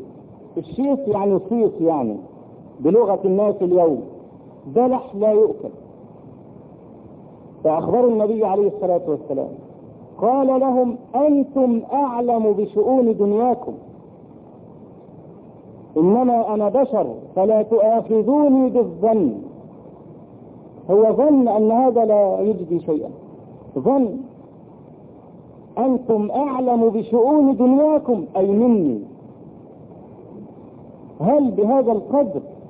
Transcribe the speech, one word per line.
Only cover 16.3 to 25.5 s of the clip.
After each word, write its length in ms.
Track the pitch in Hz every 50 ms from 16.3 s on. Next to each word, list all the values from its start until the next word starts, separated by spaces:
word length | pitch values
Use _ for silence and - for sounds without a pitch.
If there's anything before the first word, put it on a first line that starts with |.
| 240 233 220 208 214
أنا 160 | 214 208 202
بشر 380 | 190 269 262 - 233 202 151 123 110 - - - -
فلا 260 | 185 190 214 220 214
تؤاخذوني 1080 | 214 214 226 208 208 220 233 220 170 - 220 220 196 226 285 302 294 277 262 269 254 247
بالظن". 640 | - 247 214 180 165 170 202 226 226 214 165 120 107 101 - - - - - - - - - - - - - - - - - - - - - - - - - - - - - -
هو 220 | 190 208 220 220 185
ظن 340 | 208 277 302 294 269 247
أن 240 | 226 202 214 214 214
هذا 340 | 226 240 262 254 226 240 226
لا 340 | 214 214 208 202 190 185 185
يجدي 400 | 196 214 214 180 175 156 175 165
شيئا، 300 | - - 156 147 - - - - - - - - - - - - - - - 131
ظن. 380 | 131 226 269 277 247 202 247 269 262 - - - - - - - - - - - - - - - - - - - - - - - - -